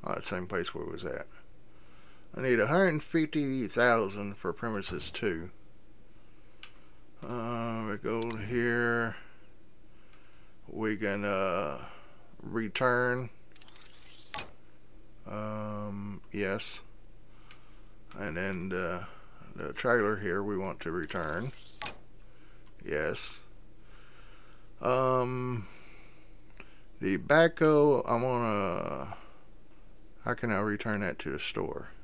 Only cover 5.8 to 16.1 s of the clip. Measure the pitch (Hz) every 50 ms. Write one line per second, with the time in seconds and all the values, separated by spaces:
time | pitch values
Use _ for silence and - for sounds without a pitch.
5.8 | - - - - - - - - - - - - - - - - - - - -
6.8 | - - - - - - - - - - 120 123 113 117 120 117 117 117 113 113
7.8 | 110 107 101 104 117 113 110 117 113 120 113 113 104 104 120 120 120 120 117 120
8.8 | 120 120 117 117 117 113 - - - - - - - - - - - - - -
9.8 | - - - - - - - - - - - - - - - - - - - -
10.8 | 110 110 110 98 107 101 98 101 101 101 101 95 98 95 85 92 95 76 69 65
11.8 | 64 - - - - - - - - - - - - - - 113 113 104 - -
12.8 | 131 127 123 120 123 123 123 127 127 120 - - - - - - - - - -
13.8 | - - - - - - - - - - - - - - - - - - - -
14.8 | - - - - - - - - - - - 107 107 107 107 107 107 107 107 104
15.8 | 104 104 101 101 101 101